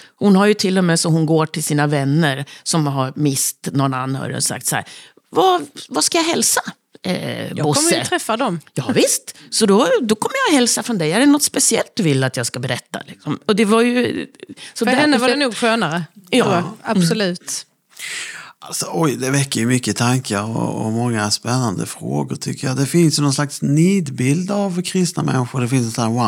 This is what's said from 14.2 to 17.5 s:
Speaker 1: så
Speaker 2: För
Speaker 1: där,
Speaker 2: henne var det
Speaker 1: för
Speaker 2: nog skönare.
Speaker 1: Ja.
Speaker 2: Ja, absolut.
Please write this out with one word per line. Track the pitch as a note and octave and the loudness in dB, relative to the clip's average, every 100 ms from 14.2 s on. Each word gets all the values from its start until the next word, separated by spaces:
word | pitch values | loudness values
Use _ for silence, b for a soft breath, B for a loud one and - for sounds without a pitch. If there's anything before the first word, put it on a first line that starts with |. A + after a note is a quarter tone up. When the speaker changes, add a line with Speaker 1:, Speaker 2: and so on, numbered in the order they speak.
| - - - - B | -8 -14 -20 -18 B
Speaker 1:
så | - A#3+ | -4 0
Speaker 2:
För | |
Speaker 1:
där, | C4 | 2
Speaker 2:
henne | D4+ B3+ | 4 4
var | B3+ | 2
det | |
Speaker 1:
för | C4+ | 2
Speaker 2:
nog | C4+ G#3 | 0 0
skönare. | A#3 A3+ E3 E3+ D#3 - - | 0 2 0 -2 -6 -12 -2
Speaker 1:
Ja. | B3 G#3 | 2 4
Speaker 2:
Ja, | F3 F3 - | 2 -2 -8
absolut. | A3 G#3+ E3+ A3 F#3+ F3 - | -2 2 2 2 -2 -4 -8